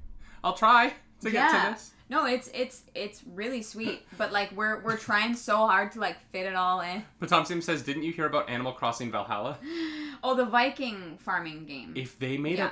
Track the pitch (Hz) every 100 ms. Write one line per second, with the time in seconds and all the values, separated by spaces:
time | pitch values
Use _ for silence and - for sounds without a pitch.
0 | - - - - 180 185 220 240 262 -
1 | - - 214 233 294 302 202 226 - -
2 | - 285 277 247 - 220 254 - - -
3 | 202 - - 180 226 262 214 208 226 -
4 | - - 208 202 202 196 214 214 220 220
5 | - 208 226 240 - 214 220 190 202 220
6 | 196 - - 190 190 185 185 185 175 190
7 | - _ 160 170 160 170 160 156 123 143
8 | 156 165 151 147 - 120 127 123 120 117
9 | 120 107 101 104 123 151 285 330 320 302
10 | 302 269 254 254 240 240 269 269 254 196
11 | 170 156 - 185 160 156 151 135 113 131
12 | 127 - 131 139 151 185 196